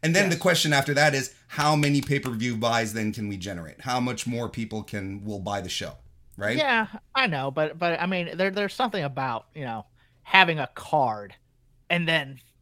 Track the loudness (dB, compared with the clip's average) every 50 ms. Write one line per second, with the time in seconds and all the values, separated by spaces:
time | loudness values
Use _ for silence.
0 | 2 4 4 4 4 4 2 2 2 2 4 4 4 4 4 2 2 2 2 4
1 | 4 4 4 2 -2 -4 -10 _ _ _ -4 0 2 4 4 4 4 4 2 2
2 | 2 2 0 0 0 -2 -4 -2 -4 -4 -2 0 0 2 2 2 0 0 -2 -2
3 | -2 -2 -2 -4 -6 -6 -6 -6 -8 -8 -8 -10 -10 -14 -16 -12 -6 -2 0 0
4 | 0 -2 -2 -4 -4 -4 -4 -4 -4 -6 -6 -6 -8 -6 -6 -10 -8 -8 -8 -8
5 | -6 -6 -8 -8 -8 -8 -8 -6 -6 -4 -4 -4 -4 -6 -6 -6 -8 -8 -12 -14
6 | -20 -20 -20 -20 -20 -20 -12 -6 -4 -2 0 0 2 2 2 0 0 -2 -6 -16
7 | _ _ _ 0 2 2 0 -2 -2 -2 0 0 -2 -2 -2 -2 0 0 0 0
8 | -2 -2 -2 -2 -4 -4 -2 0 0 0 0 -2 -4 -4 -2 -2 -2 -2 0 -2
9 | -4 -2 -4 -4 -4 -2 -4 -6 -8 _ _ -10 -8 -8 -8 -8 -10 _ _ _
10 | _ _ _ _ _ 4 8 8 8 8 4 -2 -2 -6 _ -16 -6 0 2 2
11 | 2 2 0 -4 -8 -14 -16 _ _ _ _ _ _ _ _ _ _ _ 0 2
12 | 2 2 2 0 0 -2 -10 -16 -20 _ _ _